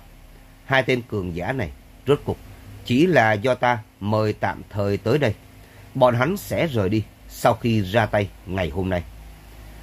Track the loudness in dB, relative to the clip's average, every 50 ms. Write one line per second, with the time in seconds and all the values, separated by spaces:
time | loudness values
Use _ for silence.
0 | -6 -12 -20 -20 -20 -20 -20 -20 -20 -20 -20 -14 -4 0 2 2 2 2 0 -2
1 | -2 -4 -6 -4 -4 -4 -6 -6 -6 -4 -4 -4 -6 -6 -8 -14 -20 -20 -20 -6
2 | 0 0 0 0 0 -4 -6 -6 -8 -20 -20 -20 -20 -20 -18 -10 -4 0 2 4
3 | 4 4 4 4 4 4 2 2 2 0 0 2 2 0 0 0 -4 -12 _ -6
4 | -4 0 0 0 0 0 -2 -2 -2 -4 -4 -6 -10 -10 -6 -4 -2 -2 -2 -2
5 | 0 0 0 2 2 0 -2 -4 -10 -20 -20 -20 -20 -20 -20 -20 -16 -6 0 4
6 | 4 4 6 4 2 0 -2 -4 -6 -4 -2 -2 -2 0 0 0 0 2 2 0
7 | -2 -4 -10 -20 -20 -20 -4 0 2 2 2 2 0 0 2 0 0 0 0 0
8 | 0 2 0 0 0 -2 -6 -14 -12 -6 -4 -4 -4 -4 -4 -4 -2 -2 -2 -2
9 | -4 -6 -14 -20 -20 -20 -20 -20 -20 -20 -20 -20 -20 -20 -20 -20